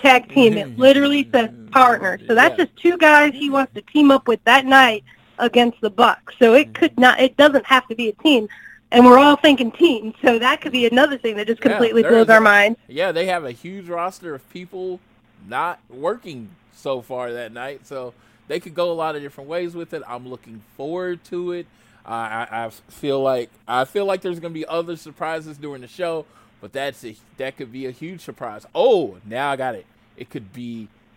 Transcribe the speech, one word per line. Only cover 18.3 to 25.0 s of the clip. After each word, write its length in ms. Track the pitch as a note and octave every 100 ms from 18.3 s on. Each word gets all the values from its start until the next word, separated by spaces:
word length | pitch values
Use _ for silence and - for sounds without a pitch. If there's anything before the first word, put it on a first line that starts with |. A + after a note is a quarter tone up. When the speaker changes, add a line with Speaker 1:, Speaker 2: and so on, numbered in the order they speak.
| _ -
Speaker 2:
they 120 | E3
could 140 | E3
go 180 | D#3+ F3
a 20 |
lot 220 | E3 D#3+ D3+
of 60 |
different 260 | C#3+ C#3 C#3
ways 260 | E3+ F3 E3+
with 180 | E3
it. 80 | D#3+ C3+
I'm 200 | A#2+ B2+
looking 360 | B2 A2 A2 _ -
forward 480 | C#3+ F3+ F3+ F3 _
to 260 | F3 F3+
it. 160 | F3 E3+ _ _ _
Uh, 60 | -
I, 380 | A#2 A2+ A2+ A#2 A2+ A2+
I 40 |
feel 520 | - _ - D3 C#3
like, 280 | C3+ B2+ A#2 _ -
I 180 | B2 C3
feel 200 | G3+ G3
like 160 | F#3+
there's 180 | F#3 E3+
gonna 140 | E3+
be 120 | D#3+ D3+
other 300 | E3 E3+
surprises 600 | E3